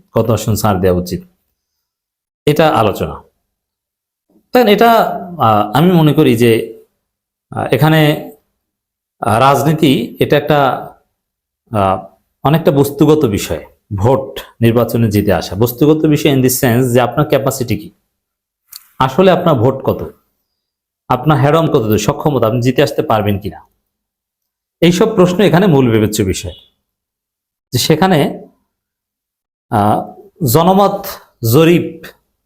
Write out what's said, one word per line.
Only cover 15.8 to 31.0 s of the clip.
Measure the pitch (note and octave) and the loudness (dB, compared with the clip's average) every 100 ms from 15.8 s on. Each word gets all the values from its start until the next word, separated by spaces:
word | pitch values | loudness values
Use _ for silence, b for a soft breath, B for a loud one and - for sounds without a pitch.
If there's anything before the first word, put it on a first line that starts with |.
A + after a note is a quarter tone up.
| C#3+ D#3+ D#3 | 0 2 0
বিষয় | D3 D3+ C3+ | 0 0 0
in | |
the | B2+ | 0
sense | B2+ C3 B2+ C3 | 0 0 0 2
যে | A#2+ | 0
আপনার | A#2+ - D3 | 0 -2 0
ক্যাপাসিটি | C#3 B2+ - A#2 G2+ | 0 -2 -6 -6 -6
কি, | - _ _ _ _ _ _ _ _ - _ - | -8 _ _ _ _ _ _ _ _ -20 _ -4
আসলে | C3 - F#3+ | -2 2 2
আপনার | F3 E3+ C3+ | 2 2 2
ভোট | A#2+ C3 | 0 -2
কত, | - F#2+ E2 - _ _ _ _ _ _ _ _ - | -4 -6 -8 -16 _ _ _ _ _ _ _ _ -4
আপনার | B2+ D#3 C#3+ | -4 0 0
হেডম | C#3+ D#3+ D#3+ | 2 0 0
কত | D3 | 0
দূর, | G#2+ G#2+ | 0 0
সক্ষমতা, | - C#3+ D#3 C3 A2 | 0 -2 -2 0 -2
আপনি | B2 | 0
জিতে | B2 B2+ | -2 0
আসতে | C#3 - | -2 -2
পারবেন | D3+ A2 G#2 G2+ | -2 -2 0 -4
কিনা, | F#2 - _ _ _ _ _ _ _ _ _ _ _ - | -6 -14 _ _ _ _ _ _ _ _ _ _ _ -2
এইসব | E3 F3 A3 G3+ | 0 2 0 2
প্রশ্ন | F3+ F3+ | 0 2
এখানে | F#3+ D#3+ G3+ | 2 2 2
মূল | C#3 B2+ | 2 2
বিবেচ্য | A2 G#2 G#2 | 2 0 -2
বিষয়। | F#2+ F2+ F2 - _ _ _ _ _ _ _ _ _ _ _ | -4 -4 -8 -16 _ _ _ _ _ _ _ _ _ _ _
যে | B2 | -6
সেখানে, | - D3+ F#3+ D#3+ F#3+ - - _ _ _ _ _ _ _ _ _ _ _ - | 0 0 2 2 0 -4 -18 _ _ _ _ _ _ _ _ _ _ _ -6
আহ, | A2+ G2+ - - - - - C#3 | 0 0 0 -4 -16 -20 -6 0
জনমত | D3 E3+ G3 G3 G3 | 2 4 4 2 0